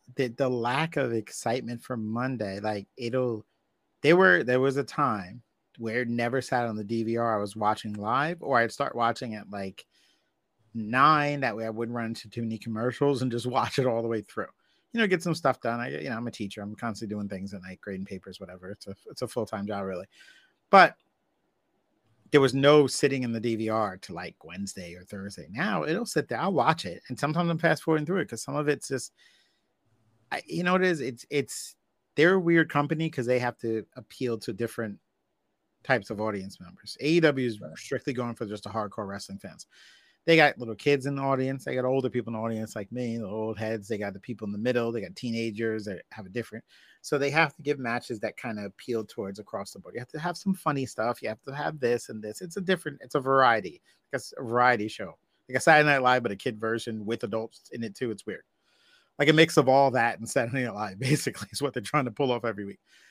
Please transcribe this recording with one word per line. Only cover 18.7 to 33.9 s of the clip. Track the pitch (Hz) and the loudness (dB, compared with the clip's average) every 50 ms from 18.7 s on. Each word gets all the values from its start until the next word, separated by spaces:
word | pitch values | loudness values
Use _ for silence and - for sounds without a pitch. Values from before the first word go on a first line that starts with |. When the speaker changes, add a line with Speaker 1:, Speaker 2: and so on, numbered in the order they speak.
Speaker 1:
It's | 101 - - 101 | -14 -14 -12 -16
a, | 98 _ _ - | -16 _ _ -18
it's | 127 - 127 | -10 -8 -8
a | 113 | -6
full-time | - 123 110 - - 101 101 | -4 -6 -6 -4 -6 -8 -6
job, | 104 104 101 98 | -4 -4 -4 -4
really. | 95 92 87 98 _ _ - - - - _ _ _ _ _ _ - | -6 -6 -8 -10 _ _ -20 -20 -20 -20 _ _ _ _ _ _ 8
But | - 196 175 147 - _ _ _ _ _ _ _ _ _ _ _ _ _ _ _ _ _ _ _ _ _ _ _ _ _ _ - - | 10 10 10 10 6 _ _ _ _ _ _ _ _ _ _ _ _ _ _ _ _ _ _ _ _ _ _ _ _ _ _ 4 4
there | 147 | 6
was | 135 127 123 | 6 6 2
no | 135 139 143 151 151 143 | 4 6 8 8 8 8
sitting | 127 - - - 139 135 131 127 | 6 2 2 2 2 2 0 -2
in | 117 113 | -4 -4
the | 113 | -2
D | 110 120 113 | -2 -2 -2
V | 107 110 110 | -2 -2 0
R | 110 113 110 98 92 | 0 0 0 0 -4
to, | 92 - - 87 | -8 -14 -12 -10
like, | 85 90 82 - _ - | -10 -10 -10 -12 _ -18
Wednesday | 82 87 92 101 95 - 98 90 85 85 | -14 -10 -10 -10 -10 -10 -12 -12 -12 -14
or | 90 92 | -16 -16
Thursday. | - 107 98 98 101 - - 76 76 | -14 -12 -12 -12 -12 -12 -14 -16 -12
Now | 98 123 170 - 101 82 76 | -6 -4 -4 -2 -2 -2 -2
it'll | 151 165 208 240 | -2 -2 -4 -4
sit | - - 156 127 - | -2 -2 -2 -2 -2
there. | 120 113 | -4 -4
I'll | 156 196 190 | -2 0 2
watch | 143 117 143 160 - - | 2 4 4 2 0 -2
it, | 92 - - _ - | -10 -10 -12 _ -12
and | 127 - | -6 -4
sometimes | 143 147 151 170 175 170 | -2 -2 0 0 0 0
I'm | 165 160 | 0 2
fast | 170 160 156 - - | 2 2 2 2 2
forwarding | 165 160 156 147 | 0 0 0 0
through | 151 190 190 | 0 -2 -2
it | 156 - | -2 -4
'cause | 117 - - | -6 -10 -8
some | - 139 | -6 -4
of | 147 147 147 | -2 0 0
it's | 143 131 - | -2 -2 -2
just, | - 135 127 - - _ _ _ _ _ _ _ _ _ _ _ _ _ _ _ _ _ _ _ _ _ _ _ - | -4 -4 -4 -6 -8 _ _ _ _ _ _ _ _ _ _ _ _ _ _ _ _ _ _ _ _ _ _ _ -10
I, | - - - | -10 -10 -8
you | - 160 165 180 | -8 -6 -2 0
know | 180 | 2
what | 185 185 185 | 2 4 4
it | 185 | 2
is? | 170 151 | 2 0
It's, | 127 131 120 - - - | -2 -6 -6 -8 -12 -4
it's, | 143 143 135 - - - - - - _ _ _ _ _ _ _ - | -2 -2 -2 -2 -6 -12 -12 -14 -18 _ _ _ _ _ _ _ 2
they're | - 151 175 190 | 4 6 6 6
a | 190 | 4
weird | 170 170 170 165 156 165 | 4 4 6 6 4 4
company | - 147 147 143 160 156 165 160 | 2 0 2 2 0 0 -2 -2
'cause | 160 143 120 | -2 -4 0
they | 120 127 123 | 2 2 2
have | 123 123 120 _ | 2 0 -4 _
to | - 113 113 110 101 _ | -4 -2 -2 -2 -4 _